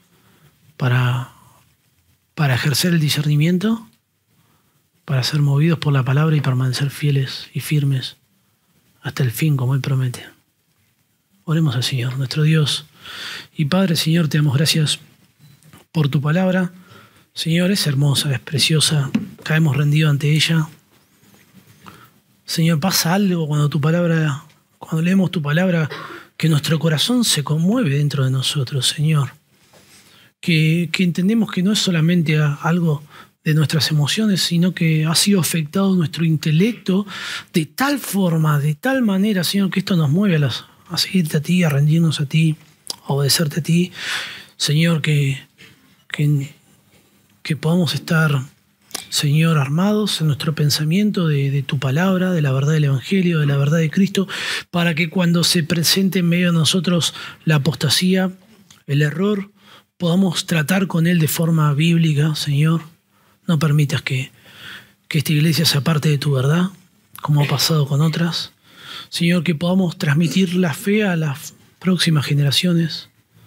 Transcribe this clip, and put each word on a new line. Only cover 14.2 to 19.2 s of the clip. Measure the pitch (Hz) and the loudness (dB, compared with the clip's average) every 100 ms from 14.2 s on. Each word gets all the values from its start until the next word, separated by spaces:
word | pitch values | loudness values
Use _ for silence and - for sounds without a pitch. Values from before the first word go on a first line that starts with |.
| 156 | 2
te | 156 | 2
damos | 151 131 | 2 2
gracias | 156 160 147 - - _ _ _ - _ - - _ | 0 0 0 -2 -10 _ _ _ -20 _ -20 -20 _
por | 165 147 | -2 0
tu | 147 | 0
palabra. | 147 170 185 185 180 - - - - _ _ | 0 0 0 0 -2 -6 -20 -20 -20 _ _
Señor, | - 160 165 180 | -8 -2 0 0
es | 202 151 | 0 0
hermosa, | 135 143 131 147 | 0 2 0 0
es | 123 | -4
preciosa. | - 135 - 156 - 151 139 - | -4 -2 0 2 2 0 0 -4